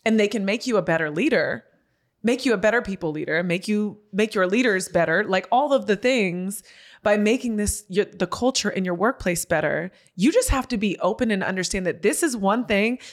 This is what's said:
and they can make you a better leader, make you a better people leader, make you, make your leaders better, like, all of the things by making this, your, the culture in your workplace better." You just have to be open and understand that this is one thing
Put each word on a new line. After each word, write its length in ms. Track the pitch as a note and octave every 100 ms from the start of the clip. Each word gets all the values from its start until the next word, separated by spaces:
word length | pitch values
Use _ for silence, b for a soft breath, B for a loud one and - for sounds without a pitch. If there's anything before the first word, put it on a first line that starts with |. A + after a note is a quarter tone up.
| A3+
and 140 | A3
they 80 | G#3
can 160 | A3
make 240 | G3 A#3 B3+
you 80 | G#3+
a 60 |
better 280 | E3+ E3 D#3
leader, 540 | D3+ C#4+ F#3+ C#3 A#2+ - _ _ _ _ _
make 240 | A3 B3+ B3+
you 80 |
a 40 | G#3
better 240 | G#3+ A#3
people 300 | A3+ G3 E3
leader, 300 | D3+ - D#3+
make 240 | F3+ F3 G3+
you, 300 | G#3 G#3 - _
make 240 | F#3+ A3 G#3+
your 100 | F3+
leaders 420 | G#3+ A#3 F#3+ -
better, 340 | F3 D#3+ E3+
like, 240 | G3+ F#3 F#3
all 200 | B3 C#4+
of 140 | C4+ G3+
the 80 | G3
things 680 | B3 B3+ F#3+ F3 F#3 G3 B B B B
by 160 | G#3 G#3+
making 400 | G#3 B3+ B3 G#3+
this, 260 | G#3 - -
your, 160 | F#3 -
the 200 | - F3+
culture 420 | - B3 C4 G#3
in 160 | G3 F#3
your 80 | F3
workplace 480 | G#3+ - F#3+ E3+ -
better." 460 | D#3+ D#3 C#3+ F3+ b b -
You 160 | A#3
just 180 | G#4+ B4
have 180 | C4+ B3+
to 80 | A#3
be 200 | G3+ -
open 320 | G#3+ A3 A#3
and 120 | G3
understand 420 | F#3 F#3 F3+ G3 F3+
that 140 | E3
this 200 | G3+ D#4+
is 140 | E4 A#3
one 280 | G3 A3+ A#3+
thing 340 | G3+ A3 B3 B